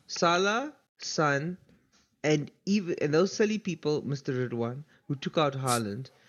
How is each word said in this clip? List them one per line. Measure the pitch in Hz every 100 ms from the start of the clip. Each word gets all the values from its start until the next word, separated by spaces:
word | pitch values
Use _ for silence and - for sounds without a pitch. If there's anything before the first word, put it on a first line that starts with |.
| -
Salah, | - 170 175 202 226 294 - _ -
Son, | - - 147 139 160 180 _ _ _ _ _ _
and | 151 151 143 - -
even, | 208 170 -
and | 151
those | 156 190
silly | - 208 214
people, | 190 160 151 151 -
Mister | 139 -
Ridwan, | 127 123 117 117 131 - _ -
who |
took | 139 - 170
out | 143
Haaland, | 131 131 120 107 110 131 _